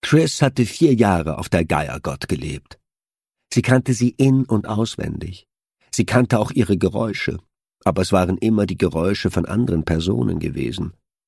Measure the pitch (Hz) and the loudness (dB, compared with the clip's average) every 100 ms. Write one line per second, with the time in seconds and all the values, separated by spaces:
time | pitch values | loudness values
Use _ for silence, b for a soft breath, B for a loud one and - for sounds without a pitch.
0 | - 151 156 - 139 - 117 - 160 123 | 2 2 2 0 0 2 -2 2 2 4
1 | 107 90 80 78 95 90 82 78 73 - | 4 2 -2 -6 -2 0 2 -2 -2 -8
2 | - 71 - - - 71 _ - _ _ | -8 -10 -6 -6 -6 -10 _ -20 _ _
3 | _ _ _ _ _ - 120 131 127 113 | _ _ _ _ _ -2 4 2 2 0
4 | 120 - 135 131 127 110 101 107 113 - | 0 2 4 4 2 0 0 -2 -2 -4
5 | - - 85 92 _ _ _ _ _ - | -6 -6 -8 -12 _ _ _ _ _ -2
6 | 107 127 123 117 107 - 98 98 - 113 | 2 2 4 2 0 0 2 2 0 0
7 | 113 98 - 87 _ _ _ _ - - | -4 -4 -6 -6 _ _ _ _ -2 0
8 | 92 92 90 92 110 107 101 92 92 80 | 2 2 2 0 2 2 0 0 -2 0
9 | 87 101 95 87 80 104 120 85 78 80 | -2 -2 -2 -2 -2 -2 0 -2 0 -2
10 | 82 117 107 82 78 69 62 92 - - | 0 -2 -2 -2 -6 -6 -6 -6 -10 -12
11 | _ _ | _ _